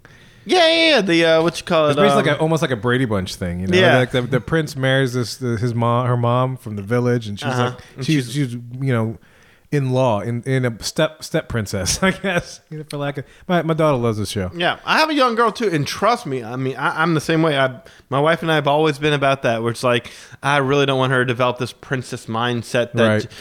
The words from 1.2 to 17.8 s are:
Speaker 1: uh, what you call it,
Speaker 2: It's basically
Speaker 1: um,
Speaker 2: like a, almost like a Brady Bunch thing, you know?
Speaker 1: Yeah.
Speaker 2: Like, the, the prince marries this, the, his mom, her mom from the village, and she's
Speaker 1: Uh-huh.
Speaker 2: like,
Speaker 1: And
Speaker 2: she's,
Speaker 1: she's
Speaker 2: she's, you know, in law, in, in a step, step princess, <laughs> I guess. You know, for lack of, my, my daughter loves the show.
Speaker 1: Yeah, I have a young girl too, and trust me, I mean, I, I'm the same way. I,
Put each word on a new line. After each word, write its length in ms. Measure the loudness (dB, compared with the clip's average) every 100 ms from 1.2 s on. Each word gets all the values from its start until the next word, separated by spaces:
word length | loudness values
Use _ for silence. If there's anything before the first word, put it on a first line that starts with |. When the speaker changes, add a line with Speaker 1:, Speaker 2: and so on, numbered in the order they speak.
| 4
Speaker 1:
uh, 160 | 4
what 160 | 2 -2
you 60 | 0
call 220 | 2 2
it, 20 |
Speaker 2:
It's 60 | 4
basically 200 | 4 4
Speaker 1:
um, 40 | 2
Speaker 2:
like 80 | 2
a, 20 |
almost 220 | 0 0
like 80 | 0
a 60 | -2
Brady 280 | 0 0
Bunch 300 | 0 0 -4
thing, 260 | -6 -6 -4
you 60 | 0
know? 100 | 4
Speaker 1:
Yeah. 200 | 6 4
Speaker 2:
Like, 140 | 2
the, 100 | 0
the 180 | 0 -2
prince 360 | 0 -2 -2 -2
marries 360 | 0 2 0
this, 240 | -2 -4 -6
the, 220 | -4 -2
his 160 | -2
mom, 320 | 0 0 0 0
her 100 | 0
mom 400 | 2 2 0 -4
from 200 | -10 -8
the 60 |
village, 440 | -4 0 2 0 -2
and 100 | -8
she's 100 | -4
Speaker 1:
Uh-huh. 160 | -2 -2
Speaker 2:
like, 80 | -4 -14 -8
Speaker 1:
And 100 | -2
Speaker 2:
she's, 180 | 0 0
Speaker 1:
she's 0 |
Speaker 2:
she's, 220 | -4 -4 -6 -12 -6
you 120 | -2
know, 240 | 0 -2 -6 _ _ _ _ -6
in 200 | -2 0
law, 300 | 2 2 0
in, 220 | -2 -4
in 200 | -2 0
a 180 | 0 -4
step, 400 | -8 -2 -2 -4
step 240 | -6 -6 -4
princess, 520 | -4 -4 -4 -4 0
<laughs> 0 |
I 80 | 0
guess. 480 | 0 -2 -4 -4 -12 -16
You 80 | -16
know, 60 | -10
for 80 | -6
lack 220 | -6 -6
of, 80 | -10 -12 -2
my, 140 | 0
my 140 | 0
daughter 240 | 2 2 2
loves 180 | 0 0
the 80 |
show. 260 | -2 -4 -4
Speaker 1:
Yeah, 240 | -2 -2 -2 0
I 120 | 2
have 120 | 2
a 40 |
young 200 | 2 2
girl 180 | 2 0
too, 160 | 0 -2
and 160 | 0 -2
trust 380 | -2 0 0
me, 180 | -2 -8
I 140 | -6 -6
mean, 200 | -4 -2
I, 260 | -4 0
I'm 100 | 0
the 80 | 0
same 220 | 2 2
way. 160 | 2 2
I, 220 | 0 -2